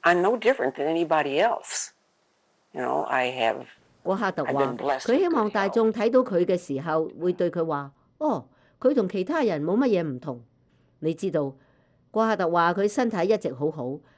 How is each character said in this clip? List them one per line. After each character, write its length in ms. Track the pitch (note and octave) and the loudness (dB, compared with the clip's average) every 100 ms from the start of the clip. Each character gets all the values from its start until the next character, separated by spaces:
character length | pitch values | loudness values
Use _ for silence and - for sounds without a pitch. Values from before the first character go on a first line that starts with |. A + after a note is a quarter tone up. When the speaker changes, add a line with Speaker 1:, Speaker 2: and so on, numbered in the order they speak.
Speaker 1:
I'm 180 | E3 F3 | 2 4
no 160 | F#3+ A#3 | 2 2
different 360 | A3 C4+ C3 | 2 2 -2
than 140 | C#3 D3 | -2 -2
anybody 560 | E3 D#3+ D#3 C#3+ C#3+ | 0 2 0 0 0
else." 460 | A#3 - - - - _ _ _ _ _ _ _ _ | 0 0 -6 -8 -8 _ _ _ _ _ _ _ _
You 100 | D3 | -6
know, 200 | B2 D3 | -2 -2
I 280 | - C3 B2+ | 0 0 -2
have, 340 | B2+ A2+ G#2 - - _ _ | 0 0 0 -8 -20 _ _
Speaker 2:
戈 100 | F3+ G3 | -4 -2
哈 140 | G3 | -2
特 140 | F3 | -2
話， 80 | C3+ | -2
Speaker 1:
I've 40 | C#3 | 0
been 200 | C3 A#2+ | 0 -2
blessed 0 | |
with 20 | |
good 120 | C3+ | -2
health. 240 | C3 - | -2 2
Speaker 2:
佢 40 | C#4+ | 2
希 100 | F4 | 2
望 220 | D4 G#3 | 2 0
大 180 | G#3 G3 | 0 0
眾 240 | A#3 A3 | 2 2
睇 180 | A3 A3+ | 2 2
到 100 | B3+ | 2
佢 240 | B3+ F3 | 2 2
嘅 120 | F3+ F3+ | 2 0
時 240 | - C3+ | -2 -6
候， 300 | D#3+ D#3+ D#3+ - | -2 -2 -2 -2
會 120 | F3+ | -4
對 180 | F3 F3 | 0 -2
佢 140 | E3+ | -2
話： 280 | E3 C#3+ C#3+ - _ _ | -2 -4 -8 -18 _ _
「哦， 280 | D4+ E3 - _ _ _ | -2 -2 -6 _ _ _
佢 140 | B3+ | 2
同 140 | B3 F#3 | 2 0
其 140 | G3 | -2
他 200 | F#3 E4 | -2 0
人 200 | A#3 D#3 | 0 0
冇 140 | D#3 G#3+ | 0 2
乜 240 | C4 F#3 | 2 2
嘢 20 | |
唔 160 | D#3+ B2+ | 0 -6
同。」 240 | D3+ B2 - _ _ _ _ _ | -8 -12 -14 _ _ _ _ _
你 140 | D#3+ | -6
知 160 | D#3+ G3 | -4 -2
道， 240 | D#3 C#3 C3+ _ _ _ _ _ | -2 -2 -6 _ _ _ _ _
戈 100 | G#3+ | 0
哈 160 | A3+ G#3 | 0 0
特 140 | E3+ | 2
話 240 | E3+ E3+ | 2 2
佢 140 | F3 G#3 | 2 0
身 200 | C4 A#3 | 0 0
體 240 | G3+ F#3 | 0 2
一 40 | G#3+ | 0
直 160 | - | -2
好 160 | B2+ D3 | -4 -4
好， 280 | D3+ B2 D3 - | -4 -6 -8 -12